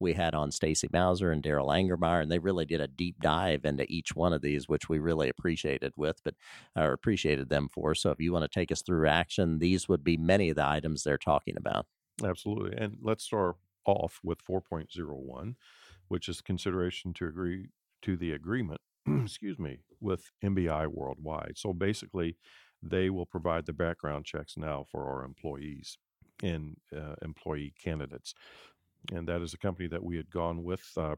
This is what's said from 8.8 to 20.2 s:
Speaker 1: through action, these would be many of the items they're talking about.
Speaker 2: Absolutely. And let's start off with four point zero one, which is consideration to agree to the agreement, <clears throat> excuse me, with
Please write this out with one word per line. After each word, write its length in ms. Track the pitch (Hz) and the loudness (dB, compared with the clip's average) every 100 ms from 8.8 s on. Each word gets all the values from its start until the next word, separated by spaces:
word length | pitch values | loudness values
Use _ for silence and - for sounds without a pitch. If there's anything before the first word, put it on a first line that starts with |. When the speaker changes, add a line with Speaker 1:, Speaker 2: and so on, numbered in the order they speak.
Speaker 1:
through 240 | - 85 78 | 2 4 6
action, 540 | 82 87 - 85 78 | 6 4 2 4 4
these 280 | 87 92 - | 4 4 4
would 140 | 85 | 2
be 140 | 87 82 | 4 4
many 320 | 82 98 87 | 6 6 6
of 60 | 76 | 4
the 100 | 71 | 2
items 380 | 76 78 73 | 2 0 0
they're 120 | 73 71 | 2 2
talking 380 | - 73 - 50 | 4 2 2 -4
about. 300 | - - - _ _ - | -2 -2 -4 _ _ -4
Speaker 2:
Absolutely. 520 | 104 87 104 107 95 110 | -2 -2 -2 -2 -4 -4
And 200 | 104 110 | -6 -4
let's 200 | 110 110 | -2 -2
start 320 | - 107 90 87 _ _ | -2 0 0 -2 _ _
off 340 | - 101 85 - | 2 2 0 -4
with 180 | 82 82 | -6 -4
four 180 | - 92 | -2 -4
point 300 | - 82 76 | -4 -8 -6
zero 220 | 90 76 | -10 -8
one, 400 | 69 67 65 104 123 - - - - - | -8 -10 -10 -10 -12 -18 -20 -20 -18 -4
which 200 | 90 - | -4 -4
is 120 | 85 | -8
consideration 720 | - 90 98 92 90 - 90 | -2 -2 0 0 0 -2 -8
to 140 | 82 85 | -6 -6
agree 400 | 82 87 92 - _ _ _ | -4 -4 -4 -10 _ _ _
to 140 | 104 87 | -4 -2
the 160 | 87 | -2
agreement, 480 | 73 80 123 90 76 _ _ - | -6 -4 -4 -4 -8 _ _ -2
<clears throat> 160 | 143 | 0
excuse 380 | 107 - 104 92 | 0 -6 -8 -6
me, 180 | 76 64 _ - | -8 -8 _ -8
with 320 | 104 92 | -4 -4